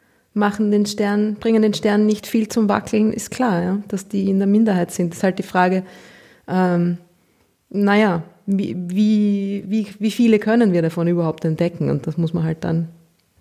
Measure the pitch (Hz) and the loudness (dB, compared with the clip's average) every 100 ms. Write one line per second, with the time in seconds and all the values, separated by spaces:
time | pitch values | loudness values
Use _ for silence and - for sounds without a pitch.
0 | _ _ _ 208 208 208 208 208 208 - | _ _ _ -2 -2 0 2 2 0 -2
1 | 202 208 214 208 226 226 214 208 214 208 | -2 0 -2 -2 0 2 2 2 0 2
2 | 214 208 - 226 214 226 208 196 - 214 | 2 0 -2 -2 0 0 0 0 0 0
3 | 214 - - - 247 175 180 202 202 190 | 0 -2 -8 -4 0 0 0 -4 -4 -8
4 | - 202 196 190 196 214 220 180 175 - | -6 -4 0 2 4 4 4 2 0 -2
5 | 170 170 190 185 - 185 180 185 - - | -4 -2 -2 -2 -2 0 2 0 -4 -14
6 | - - - _ - 185 180 175 175 175 | -20 -20 -20 _ -4 0 2 2 0 -2
7 | - _ _ _ _ _ _ 202 202 208 | -10 _ _ _ _ _ _ -2 2 4
8 | 214 170 - - 202 190 - 180 175 190 | 2 0 -6 -12 -4 -2 -2 -6 -4 0
9 | 214 214 208 202 196 202 190 220 202 - | 2 2 2 0 -4 -6 -4 -4 -4 -4
10 | 208 202 233 214 208 233 214 175 160 170 | -4 2 4 4 4 2 4 2 0 0
11 | 170 175 160 156 165 156 170 170 139 143 | 0 0 -2 -2 -4 -2 -2 -2 -2 -2
12 | 160 160 165 175 160 160 170 165 165 - | -4 -4 -2 -2 -4 -4 -4 -4 -4 -10
13 | _ _ _ _ | _ _ _ _